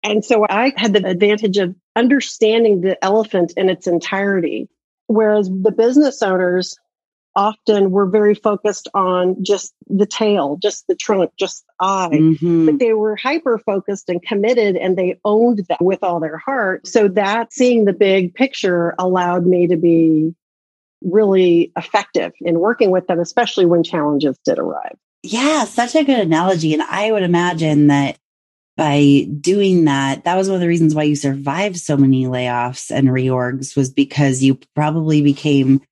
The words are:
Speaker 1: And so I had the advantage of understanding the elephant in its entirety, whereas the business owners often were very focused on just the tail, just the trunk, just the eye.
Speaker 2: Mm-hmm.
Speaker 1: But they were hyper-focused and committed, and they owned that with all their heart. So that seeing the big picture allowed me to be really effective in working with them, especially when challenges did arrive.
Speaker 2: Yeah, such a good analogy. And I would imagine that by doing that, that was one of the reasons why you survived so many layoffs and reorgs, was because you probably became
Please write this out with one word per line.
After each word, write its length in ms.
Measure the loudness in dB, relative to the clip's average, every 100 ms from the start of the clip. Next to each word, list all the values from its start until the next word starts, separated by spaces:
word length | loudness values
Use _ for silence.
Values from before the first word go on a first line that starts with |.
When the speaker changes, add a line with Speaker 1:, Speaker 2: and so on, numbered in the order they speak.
Speaker 1:
And 200 | -2 -4
so 220 | 0 0 0
I 240 | 0 -2 -2
had 160 | -2
the 100 | 0
advantage 540 | -2 0 0 0 0 -2
of 160 | -2 -6 _ -2
understanding 840 | 2 0 -2 -2 0 2 2 2
the 220 | 0 -2
elephant 500 | 0 0 0 -2 -2 0
in 120 | -2
its 180 | -2 -2
entirety, 800 | -4 -4 -4 -2 -2 -4 -6 -12 _ _ _ _
whereas 420 | 0 2 2 0
the 220 | -2 -2
business 500 | 2 2 4 2 0
owners 560 | -2 0 0 0 -4 -12 _ _ _ _ _ -2
often 540 | -2 -2 0 2 2
were 160 | 2 2
very 300 | 2 2 2
focused 520 | 0 -2 -4 -6 -6
on 500 | -2 0 0 -2 -2
just 300 | -2 -4 -4 _ _
the 180 | -2 -2
tail, 540 | 0 0 0 -2 -2
just 240 | -4 -6 -6
the 80 | -6
trunk, 360 | -2 0 0 -2
just 260 | -8 -8 _
the 200 | _ -4
eye. 240 | -2 -2
Speaker 2:
Mm-hmm. 540 | 2 2 2 0 2 2
Speaker 1:
But 120 | 2
they 140 | 0
were 220 | 0 -2 -4
hyper-focused 920 | -4 -4 -2 -2 -2 -4 -4 -8 -6
and 120 | -8
committed, 540 | -4 -2 0 0 0 0
and 200 | -2 -2
they 240 | -2 -2 0
owned 400 | 2 2 0 -2
that 120 | 0
with 220 | 0 0
all 160 | -2 -4
their 180 | -6 -8
heart. 480 | -6 -4 -4 -4 -2
So 220 | 2 2
that 420 | 2 0 -2 -6
seeing 340 | 0 2 4 2
the 80 |
big 420 | 2 2 2 0 -2
picture 580 | -4 -2 -2 0 -2 -2
allowed 460 | -2 0 0 0 2
me 200 | 2 2
to 100 | 2
be 580 | 2 4 4 2 0 -6 _ _ _ _ _ _
really 680 | -2 2 2 4 4 2 0 -6
effective 560 | -4 -4 -2 -4 -6 _
in 180 | -4 0
working 320 | 0 0 2
with 160 | 2 0
them, 120 | -4
especially 460 | -2 -2 -2 0 2
when 180 | 2
challenges 540 | 0 -2 -2 0 -2 -4
did 160 | -4 -4
arrive. 380 | -4 -8 -12 -18 _ _
Speaker 2:
Yeah, 400 | -8 -2 0 0 -2
such 300 | -2 0 0
a 80 |
good 160 | 2 2
analogy. 540 | 2 0 2 0 0
And 100 | -2
I 280 | -2 -4 -2
would 120 | 0
imagine 640 | 2 0 0 -2 0 4 4
that 300 | 4 0 -6 _ _ _ _ _ -4
by 520 | 0 4 4 4 2 -6
doing 460 | -2 0 2 2 2
that, 380 | 0 -2 -4
that 120 | -2 -2
was 140 | -2
one 60 | -2
of 60 |
the 60 | 0
reasons 280 | 2 2 2
why 80 |
you 120 | 0 -2
survived 640 | -4 -4 -6 -4 -6 -6
so 180 | -4 2
many 300 | 4 2 0
layoffs 680 | -4 -4 -2 -4 -8 -8
and 160 | 0 0
reorgs, 680 | 0 -2 -2 -4 -6 -6 -4
was 120 | -2
because 520 | -2 -2 0 0 2
you 140 | 0 0 _ -4
probably 460 | -2 -2 0 2
became 600 | 2 0 0 2 2 0 _